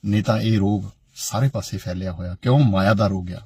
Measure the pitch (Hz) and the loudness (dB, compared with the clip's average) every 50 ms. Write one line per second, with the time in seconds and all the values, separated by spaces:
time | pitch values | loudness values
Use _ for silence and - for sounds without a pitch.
0 | - 101 101 107 104 - 110 110 110 110 110 104 98 101 104 101 98 98 - _ | 0 0 0 0 2 2 0 0 2 2 2 2 2 2 0 -2 -4 -8 -14 _
1 | _ _ _ - - - - 104 131 139 - 110 95 - - 95 - - 90 90 | _ _ _ -12 -10 -6 -2 0 0 0 0 -2 -8 -6 -8 -8 -8 -8 -8 -6
2 | 92 92 87 82 90 90 90 - - 123 127 143 147 120 98 95 95 98 110 98 | -6 -6 -8 -8 -8 -10 -10 -4 0 2 4 4 4 4 4 4 4 4 4 4
3 | 110 98 98 95 90 87 87 - - | 2 0 0 -2 -6 -8 -12 -14 -16